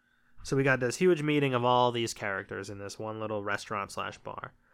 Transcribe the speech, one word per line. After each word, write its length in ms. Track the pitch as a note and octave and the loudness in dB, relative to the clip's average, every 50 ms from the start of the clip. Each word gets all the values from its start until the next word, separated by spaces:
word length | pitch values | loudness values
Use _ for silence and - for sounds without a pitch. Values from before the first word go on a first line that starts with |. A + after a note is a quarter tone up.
| _ _ _ _ _ _ - - - | _ _ _ _ _ _ -20 -12 -6
So 140 | - D3 | -2 0
we 60 | C3+ C3+ | 2 4
got 180 | C#3 C3 B2 | 4 4 2
this 160 | B2+ A#2+ - | 2 0 0
huge 240 | - F#3 F#3 F3 D3+ | 2 4 4 4 4
meeting 320 | D3 D3+ D3 D3 C#3 C3+ B2+ | 2 2 2 2 2 2 2
of 100 | A#2+ A#2+ | 2 4
all 280 | B2 B2 B2 B2 B2 | 4 6 6 6 4
these 220 | A#2 A#2+ A2+ A2 - | 4 0 -2 -2 -4
characters 560 | - - G2+ G2 F#2+ G2+ - G2+ G2 G2 A2 | -4 -6 -4 -4 -4 -6 -8 -8 -10 -8 -10
in 80 | G2+ | -10
this 220 | G2 G2+ G2 - - | -12 -12 -12 -10 -10
one 200 | A2 G#2+ A2 A2 | -8 -8 -6 -6
little 220 | A2 G#2+ G#2+ G#2 G2+ | -6 -4 -4 -4 -2
restaurant 480 | G2+ G2+ G2+ - - A2 G2+ G2 - | -2 -2 -2 -4 -4 -4 -4 -4 -6
slash 260 | - G2 G2 G2 - - | -6 -8 -8 -8 -10 -12
bar. 340 | - G#2+ - - - - - _ _ _ | -12 -12 -12 -10 -12 -14 -16 _ _ _